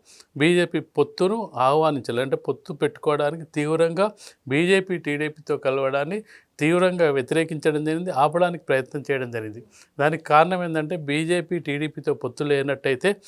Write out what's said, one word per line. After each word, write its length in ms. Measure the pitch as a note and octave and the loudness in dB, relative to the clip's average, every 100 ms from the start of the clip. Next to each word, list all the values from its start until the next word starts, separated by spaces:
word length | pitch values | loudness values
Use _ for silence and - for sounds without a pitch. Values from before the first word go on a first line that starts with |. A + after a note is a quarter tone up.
| _ - _ C#3 | _ -20 _ 0
బీజేపీ 420 | D#3 F3 F3 D#3+ | 2 4 2 -2
పొత్తును 720 | - - C#3+ - F#3 A3+ G3 A#2 | -4 0 0 0 0 0 -4 0
ఆహ్వానించాలి, 640 | C3 D3+ D#3 C#3+ - A#2 | 2 4 2 0 -2 -4
అంటే 140 | C3+ - | -2 -4
పొత్తు 380 | - C3+ - | -4 -8 -10
పెట్టుకోవడానికి 680 | D3+ - - D#3 D3 D3 E3 | -4 -4 -2 -2 0 0 -4
తీవ్రంగా 680 | D3+ D3+ D3 D#3+ E3 E3+ G#3 G#3+ - - B2+ | -8 -4 0 2 2 2 -2 -2 -18 -20 -2
బీజేపీ 500 | C#3 F3 G3 F#3+ F3 | 0 4 2 2 -4
టీడీపీతో 600 | D3 D3 D3+ D3 - C#3+ | -4 -4 -4 -6 -6 -2
కలవడాన్ని 640 | C#3 C3+ C3+ C#3 C#3+ G#3 G#3+ - _ - | 0 0 0 0 -2 -6 -10 -20 _ -2
తీవ్రంగా 520 | D3+ F3 F#3 F3+ D#3+ | 2 4 2 4 2
వ్యతిరేకించడం 760 | C#3 B2+ D#3+ D#3+ D#3 D#3+ D3+ D3+ | 2 0 0 0 -2 -2 0 -2
జరిగింది, 260 | D#3+ F3+ | -2 -2
ఆపడానికి 520 | C3+ D3+ E3+ F3 E3+ | 0 0 2 0 0
ప్రయత్నం 400 | - C3+ C3 D3 B2+ | -2 -2 -2 -8 -4
చేయడం 200 | C3+ B2+ | -4 -4
జరిగింది. 320 | A#2 A2 G#2+ - _ - - | -6 -8 -12 -18 _ -16 0
దానికి 240 | D3 D#3 | 0 0
కారణం 400 | - D3+ E3+ F#3 | 4 4 4 2
ఏంటంటే 320 | F3 D#3+ D3+ F3 | -2 -4 -4 -6
బీజేపీ 640 | C#3+ D3 D#3+ F3 D#3+ F3 | -4 -2 0 -2 -2 -6
టీడీపీతో 540 | D3+ C#3+ D#3 D3+ - | -4 -4 -6 -6 -4
పొత్తు 300 | C#3 B2+ - | -4 -6 -6
లేనట్టయితే 720 | D3 C#3 C#3 C3+ C#3 B2+ F3+ G3+ | 0 0 0 -2 -2 0 0 -2